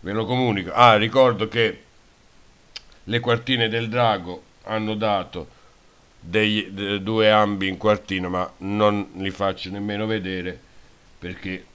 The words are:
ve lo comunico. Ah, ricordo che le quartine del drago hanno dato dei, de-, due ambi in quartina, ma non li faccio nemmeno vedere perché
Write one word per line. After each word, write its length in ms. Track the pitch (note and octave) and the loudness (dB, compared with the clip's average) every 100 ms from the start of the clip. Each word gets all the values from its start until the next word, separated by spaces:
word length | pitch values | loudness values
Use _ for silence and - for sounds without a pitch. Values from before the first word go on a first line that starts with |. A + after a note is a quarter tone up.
ve 100 | F2 | -4
lo 140 | G#2+ A2 | -4 -2
comunico. 480 | B2+ B2+ G2+ F2 | 0 0 0 -2
Ah, 240 | D#2+ A#2+ G#2+ | 6 8 8
ricordo 500 | G#2+ C3 B2+ G#2+ A2 | 4 4 4 4 -4
che 360 | A#2 A2+ - _ _ _ _ _ _ _ _ _ - - - - | 0 0 -2 _ _ _ _ _ _ _ _ _ -20 -20 -20 -4
le 140 | A#2 | -2
quartine 480 | A#2+ A#2 B2 B2+ A2+ | 0 0 0 0 0
del 180 | A2+ A#2 | -2 -2
drago 560 | A#2+ A#2+ G2+ E2+ F2+ - _ | 2 2 2 -4 -14 -16 _
hanno 320 | - G#2+ G#2+ G#2+ | -6 -4 -4 -2
dato 520 | G#2+ G2+ F2 F2+ D#2 - - _ _ _ _ _ | 0 0 -2 -10 -12 -18 -20 _ _ _ _ _
dei, 540 | E2+ G#2 G#2+ G#2+ F#2+ | -4 0 0 0 -6
de-, 280 | G2 G2+ G2+ | -8 -6 -6
due 300 | F#2+ A2 G#2+ | -2 2 6
ambi 380 | G#2+ G#2 G2+ F#2+ | 6 4 0 -4
in 80 | F#2 | -2
quartina, 500 | G#2+ G#2 - F#2+ F2+ | 0 0 -2 -6 -2
ma 240 | F2+ E2 - | -4 -4 -8
non 540 | F#2+ G#2 G#2 G#2 G2 F2+ | -6 2 2 2 -6 -8
li 160 | F#2+ | -8
faccio 380 | F#2 G2 F#2 F#2+ | -2 -4 -4 -10
nemmeno 360 | G2+ G2+ G#2 A2 | -8 -6 -4 -4
vedere 540 | A2 F#2 F#2 F2+ - - - - _ _ - | -4 -4 -6 -8 -12 -20 -20 -20 _ _ -14
perché 480 | F2 F2+ F#2+ F#2 - | -14 -10 -10 -10 -12